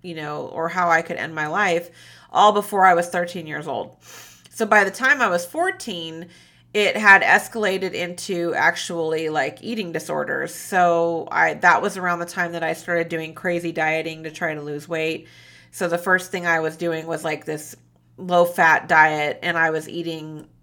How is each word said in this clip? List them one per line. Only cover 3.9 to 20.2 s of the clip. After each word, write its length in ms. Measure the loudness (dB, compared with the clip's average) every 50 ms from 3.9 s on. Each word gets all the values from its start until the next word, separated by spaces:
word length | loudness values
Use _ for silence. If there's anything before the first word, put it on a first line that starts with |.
| -12 _ _ -20 -20 -20 -20 -20 -20 _ _ -12
So 140 | -6 -4 0
by 200 | 4 4 4 4
the 60 | 4
time 300 | 0 0 2 2 2 2
I 80 | 2 2
was 160 | 2 0 -2
fourteen, 840 | -4 -4 -2 -2 -2 -2 -6 -8 -10 -10 -10 -10 -10 -12 -12 -14 -16 -18 -20 _ _ _ _ _ _
it 240 | 0 2 2 2 2
had 260 | 4 8 8 8 8
escalated 720 | 8 6 4 4 4 0 -6 -2 -2 0 0 -2 -4 -4 -6
into 600 | -6 -8 -8 -8 -10 -8 -6 -4 -2 -2 -2 0
actually, 720 | 0 2 0 0 -2 -6 -6 -6 -4 -4 -2 -2 -4 -4 -2
like, 280 | -2 -2 -2 -4 -4 -10
eating 300 | -10 -8 -6 -6 -6 -6
disorders. 640 | -6 -8 -6 -6 -6 -4 -4 -4 -4 -6 -6 -8 -10
So 720 | -12 -8 -2 2 4 4 4 4 4 2 0 -2 -4 -6 -4
I, 220 | 0 0 0 0 0
that 260 | 2 4 4 4 4
was 160 | 2 -2 -4
around 220 | -4 -4 -2 -2 -4
the 80 | -4
time 260 | -6 -4 -4 -4 -4
that 100 | -4 -4
I 120 | -4 -4 -4
started 340 | -4 -4 -2 -2 -2 -2 -2
doing 260 | -4 -6 -8 -8 -10
crazy 380 | -6 -4 -2 -2 -2 -4 -4
dieting 520 | -4 -2 -2 0 0 -2 -4 -6 -8 -10 -12
to 60 | -12
try 240 | -8 -6 -4 -4 -4
to 60 | -4
lose 260 | -8 -8 -8 -8 -8
weight. 400 | -6 -4 -2 -2 -2 -4 -6 -8 -16 -20 -20 -20 -20 -20 -20 -20 _
So 180 | -8 -4 -4 -2
the 100 | -2 -2
first 320 | 0 2 2 2 0 -2
thing 160 | -8 -6 -2
I 140 | 0 0 0
was 160 | -2 -4 -4
doing 300 | -4 -4 -4 -4 -4 -4
was, 180 | -6 -6 -6 -4
like, 200 | -6 -6 -6 -8
this 300 | -8 -10 -10 -10 -14 -18 -20 _ _ _ _ _ _ _ -12
low-fat 680 | -4 2 4 4 4 4 4 4 4 6 6 4 2 4
diet, 500 | 6 6 6 6 4 0 -2 -4 -4 -4
and 140 | -4 -2 0
I 140 | 2 2 2
was 180 | 0 -2 -4 -6
eating 600 | -8 -8 -6 -6 -8 -10